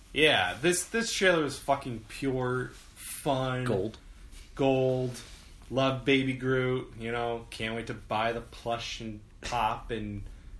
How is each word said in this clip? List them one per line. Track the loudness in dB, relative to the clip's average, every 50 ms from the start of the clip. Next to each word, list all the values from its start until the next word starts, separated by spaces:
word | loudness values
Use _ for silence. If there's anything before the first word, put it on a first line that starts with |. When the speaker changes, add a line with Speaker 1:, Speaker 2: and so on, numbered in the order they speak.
| -16 -6 2
Speaker 1:
Yeah, | 6 6 8 8 6 4 2 0 2
this, | 2 2 2 2 0
this | -2 0 0 0 0 0
trailer | 4 6 6 6 6 4
is | 0 -2 -2
fucking | 0 0 0 0 0 -4 -6 -6 -8 -12
pure | -8 -4 -2 0 0 2 0 0 0 -2 -2 -4 -8 -14 -20 -18 -14
fun. | -10 -8 -6 -6 -2 0 0 2 2 2 0 0 0 0
Speaker 2:
Gold. | 2 2 2 0 -2 -4 -8 -14 -18 -18 -18 -18 -18 -16 -16 -16 -8 -2
Speaker 1:
Gold. | 2 4 4 6 6 4 4 2 2 0 -2 -4 -6 -12 -14 -16 -18 -18 -18 -18 -18 -12 -4
Love | 0 2 2 2 2 0 2
Baby | 4 4 4 4 2 0
Groot, | 0 0 2 2 2 2 2 0 -2 -2 -6 -10 -8
you | -6 -4
know, | -2 -2 -2 -2 -2 -4 -6 -8
can't | -8 -6 -4 -4 -4
wait | -4 -6 -6
to | -8
buy | -8 -6 -2 0 2 2 2
the | 0 -2
plush | -6 -10 -12 -8 -4 -4 -4 -2 -4 -6 -8 -8
and | -8 -8 -10 -10 -12 -18 -16 -12
pop | -8 -4 0 2 2 2 0 -2 -4 -6
and | -4 -4 -4 -4 -4 -6 -8 -10 -12 -14 -16 -16 -14 -10